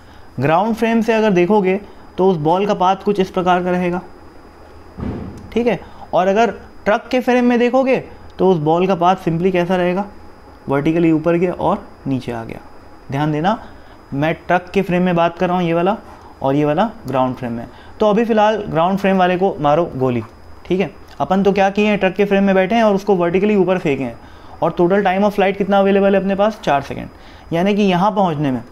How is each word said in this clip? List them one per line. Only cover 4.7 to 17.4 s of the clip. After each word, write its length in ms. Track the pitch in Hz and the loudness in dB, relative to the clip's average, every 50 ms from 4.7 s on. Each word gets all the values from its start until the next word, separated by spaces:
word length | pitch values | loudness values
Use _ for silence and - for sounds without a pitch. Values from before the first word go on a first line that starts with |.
| - - - - - - - - - - - - - - - - - | -20 -20 -20 -20 -14 -10 -10 -10 -10 -10 -12 -14 -16 -18 -18 -4 -4
ठीक 140 | 220 240 | -2 0
है। 120 | 240 196 - - - - - - - - | 0 -2 -2 -6 -12 -18 -18 -10 -2 0
और 140 | 160 180 | 0 2
अगर 240 | 190 196 214 233 220 - - - - - - - | 2 2 2 2 0 0 -6 -14 -20 -20 -6 -2
truck 220 | 196 208 233 - - | -2 -2 -2 -2 -2
के 80 | - 254 | -2 -2
frame 240 | 247 254 240 247 240 | 0 0 0 2 2
में 140 | 240 247 233 | 2 2 2
देखोगे 440 | 240 240 233 262 269 262 254 185 247 - - - - - - - | 2 2 2 2 2 2 0 0 -2 -6 -14 -20 -20 -14 -4 0
तो 100 | 180 185 | 2 2
उस 80 | 185 160 | 2 2
ball 260 | 147 156 165 170 185 | 2 0 2 2 2
का 80 | 190 196 | 0 0
path 200 | 165 175 180 190 | 2 2 2 2
simply 340 | 190 - 175 165 165 175 190 | 0 -2 -4 -2 0 0 0
कैसा 240 | 180 175 175 175 190 | 0 0 0 0 0
रहेगा, 300 | 180 175 180 180 190 208 202 - - - - - - - - - - - 131 | 0 0 0 -2 -2 -6 -8 -12 -18 -20 -20 -20 -20 -20 -20 -20 -14 -6 -4
vertically 420 | 135 143 143 165 160 170 170 165 160 | -2 0 0 0 2 2 2 2 2
ऊपर 220 | 151 156 170 170 | 2 2 0 0
गया 180 | 170 185 180 - | 2 0 -2 -2
और 300 | - - 156 190 208 - - - - - | -2 -2 -2 -2 -4 -6 -12 -20 -10 -6
नीचे 240 | 139 135 127 - - | -4 -4 -4 -4 -8
आ 120 | 120 113 113 | -10 -10 -10
गया। 160 | - - - - - - - - - - - - - | -12 -14 -14 -16 -18 -20 -20 -20 -20 -20 -20 -12 -6
ध्यान 200 | 135 135 151 151 | -4 -2 -2 0
देना, 260 | 151 147 160 190 220 240 - - - - - - - - - - 139 | -2 0 -2 -2 -2 -4 -6 -14 -20 -20 -20 -20 -20 -20 -14 -8 -4
मैं 200 | 139 147 160 165 | -2 -2 -2 -2
truck 320 | - - - 170 180 180 - - | -4 -2 -2 -2 -2 -2 -2 -2
के 80 | 196 | -2
frame 220 | 185 - 175 180 180 | 0 0 0 0 2
में 120 | 185 180 | 2 2
बात 220 | 170 170 170 170 | 2 2 0 0
कर 100 | - 185 | -2 -2
रहा 100 | 180 175 | 0 0
हूँ, 80 | 185 180 | 0 0
ये 80 | 165 165 | 0 0
वाला, 220 | 170 170 190 214 214 - - - - - - - - | 0 0 0 -2 -4 -8 -16 -20 -20 -20 -20 -10 -4
और 140 | - 135 139 | -2 0 0
ये 100 | 147 151 | 2 2
वाला 240 | 147 147 165 214 233 - - - | 0 2 0 0 -2 -4 -8 -8
ground 280 | 131 127 131 127 127 123 | -4 -2 0 0 0 -2
frame 160 | - | -6